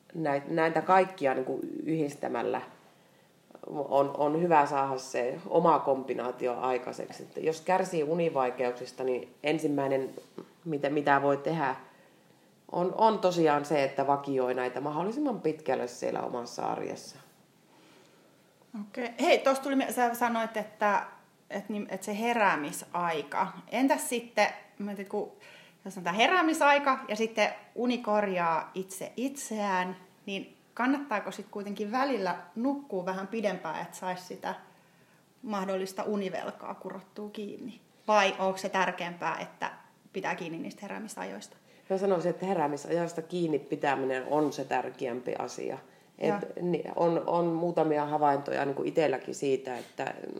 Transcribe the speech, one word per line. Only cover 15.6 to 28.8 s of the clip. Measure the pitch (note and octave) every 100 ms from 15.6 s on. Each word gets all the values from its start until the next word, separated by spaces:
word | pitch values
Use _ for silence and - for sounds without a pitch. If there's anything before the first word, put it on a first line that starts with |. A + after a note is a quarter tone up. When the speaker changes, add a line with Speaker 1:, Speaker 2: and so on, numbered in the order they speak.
| - A#2+ B2
Speaker 1:
siellä | - A#2+ A2
omassa | A#2+ B2 A#2+ - A2
arjessa. | A2 F#2+ - - - - _ _ _ _ _ - - - _ _ _ _ _ _ A3
Speaker 2:
Okei. | G3+ B3 A#3+ A#3+
Hei, | E4 A#3
tuossa | C4+ C4+
tuli, | C#4 C4 -
sä | B3 A#3+
sanoit, | A#3 A#3+ A3+ A3 A3
että, | G#3+ - G#3 G3 - - _ _ _
että, | G3 -
niin, | G#3 -
että | F#3+ -
se | G3+
heräämisaika. | A#3 A#3 G3 D3+ D3 - - F3 F3 D#3+ D3 - F#3 F3 -
Entäs | A3 C4+ C#4+ -
sitten, | A#3+ A#3 - G#3 - - -
mä | G#3
ajattelin, | G3+ F#3+
kun | G#3 - - - - - _
tässä | G3 F#3
on |
tää | F3
heräämisaika | G3 C4+ F#4 D#4+ D#4+ C#4+ C#4+ C#4 C4 -
ja | G#3
sitten | A3 A3 G#3 - - -
uni | B3 A#3
korjaa | G#3+ G#3 G3+ F3 E3+ D#3+ D#3
itse | F#3